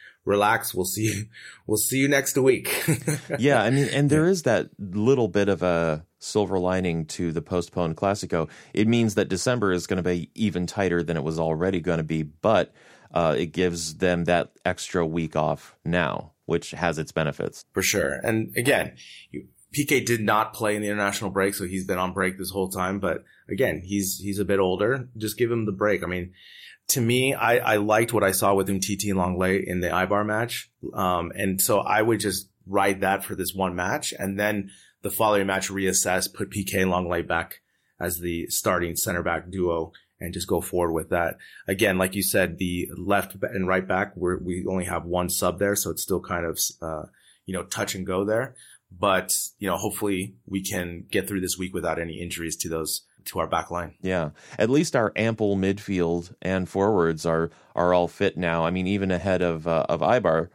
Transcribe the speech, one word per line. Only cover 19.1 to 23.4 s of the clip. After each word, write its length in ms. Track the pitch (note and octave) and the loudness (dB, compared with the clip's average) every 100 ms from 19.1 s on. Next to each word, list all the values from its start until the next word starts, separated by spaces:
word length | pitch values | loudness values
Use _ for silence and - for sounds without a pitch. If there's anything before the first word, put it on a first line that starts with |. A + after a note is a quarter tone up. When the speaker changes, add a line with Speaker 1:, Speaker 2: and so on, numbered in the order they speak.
| - - | -20 -14
Speaker 1:
you, 160 | C#2+ - _ _ | -14 -14 _ _
P 140 | C#3+ | -4
K 160 | C3+ C3+ | 2 2
did 200 | G#2+ A#2 | 2 0
not 300 | G#2+ G#2+ A2 | 2 2 0
play 200 | - G#2+ | -2 -2
in 80 | G#2 | 0
the 60 | G#2 | -2
international 420 | G#2 G2+ G2 G2 | 0 0 -2 -2
break, 240 | G2 G2+ | 0 0
so 100 | G2+ F#2 | 0 -4
he's 180 | F#2+ F#2+ | -4 -2
been 120 | F2+ | -2
on 140 | F#2 | -2
break 220 | F#2+ F#2 F#2+ | 0 -2 -2
this 120 | F#2 | -6
whole 180 | F#2+ F#2+ | -4 -2
time. 280 | F#2+ F#2 G2 | -2 -2 -2
But 240 | F2+ D#2 - _ | -2 -4 -8 _